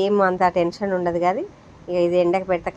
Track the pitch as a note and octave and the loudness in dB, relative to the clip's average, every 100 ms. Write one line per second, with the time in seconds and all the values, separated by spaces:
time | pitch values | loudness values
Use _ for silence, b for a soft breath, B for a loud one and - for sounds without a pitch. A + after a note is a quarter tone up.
0 | G3 G3+ F#3+ F3+ F#3 F3+ E3+ - G3 F#3 | 0 2 2 2 0 2 -2 -2 -4 -2
1 | F3 E3+ F3 A3 G4+ - - - - F3+ | -2 0 0 -2 -6 -14 -20 -16 -6 0
2 | F3 F3+ F3 F#3 F#3 E3+ F3+ | 2 2 2 0 -2 -4 -4